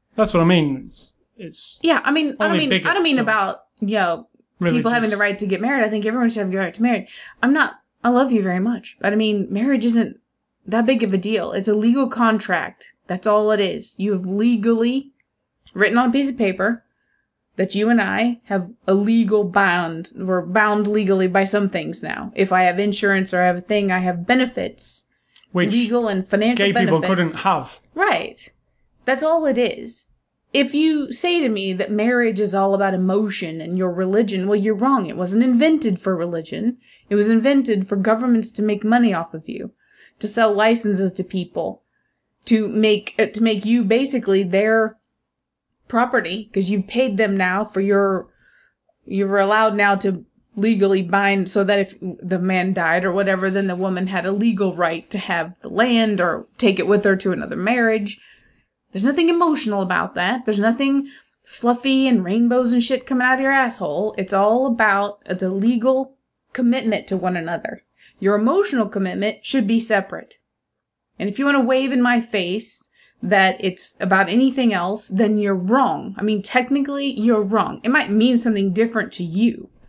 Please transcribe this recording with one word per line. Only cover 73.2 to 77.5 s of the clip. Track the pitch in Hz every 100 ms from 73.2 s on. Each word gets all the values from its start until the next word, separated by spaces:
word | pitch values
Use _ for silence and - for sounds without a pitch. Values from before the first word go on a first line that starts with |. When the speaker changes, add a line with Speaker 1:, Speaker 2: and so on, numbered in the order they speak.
Speaker 2:
that | 175 202 190 185
it's | 185 180 - -
about | 190 190 190
anything | 220 262 262 240
else, | 190 175 220 -
then | 190 214 214
you're | 202 190
wrong. | 180 254 233 151 - 190
I |
mean, | 208 214
technically, | - 254 240 277 277 277 277 214
you're | 226 214
wrong. | 196